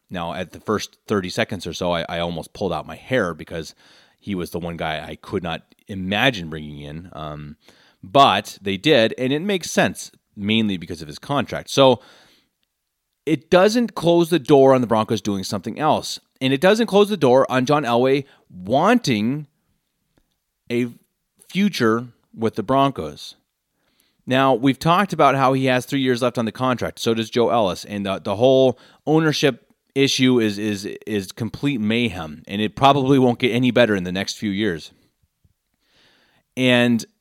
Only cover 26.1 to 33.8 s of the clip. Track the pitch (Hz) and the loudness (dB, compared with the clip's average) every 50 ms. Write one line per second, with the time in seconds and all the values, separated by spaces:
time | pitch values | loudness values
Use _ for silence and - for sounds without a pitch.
26.1 | 127 117 127 123 117 - 117 110 - - 127 127 127 107 98 82 - - - 117 | 0 2 0 -2 -2 -2 -4 -4 -4 -4 -2 -2 -2 -2 -4 -8 -8 -4 -2 -2
27.1 | 117 113 113 107 - 123 117 104 95 120 110 92 85 - - - 104 101 101 98 | 0 -2 -2 -2 0 0 2 2 2 2 2 0 -2 -4 -8 -10 -8 -6 -4 -4
28.1 | 95 92 80 113 98 98 120 135 135 131 131 131 120 _ _ _ _ _ - - | -6 -6 -4 -6 -2 2 4 4 6 6 4 4 2 _ _ _ _ _ -4 0
29.1 | 151 160 160 156 143 - - 139 123 - _ _ _ _ _ _ - 135 139 131 | 2 2 2 2 0 0 0 0 -2 -2 _ _ _ _ _ _ -2 0 0 2
30.1 | - - 131 127 127 123 110 107 101 98 104 107 104 98 98 98 - - - - | 2 2 4 4 4 4 2 0 -2 -2 -4 -4 -4 -6 -6 -10 -12 -12 -8 -6
31.1 | 110 104 95 92 - - 117 104 - - - 143 143 113 107 104 110 117 120 113 | -4 -4 -4 -6 -8 -8 -8 -8 -8 -4 -4 -4 -2 -2 -2 -2 0 0 -2 -2
32.1 | 87 82 80 78 76 - - - - 101 107 104 - - - 139 139 143 131 131 | -4 -6 -12 -12 -14 -16 -14 -10 -6 -4 -4 -4 -2 2 4 4 4 4 4 4
33.1 | 143 135 127 123 120 - - 120 101 120 131 123 113 123 | 4 4 4 4 2 2 0 0 0 2 0 2 4 4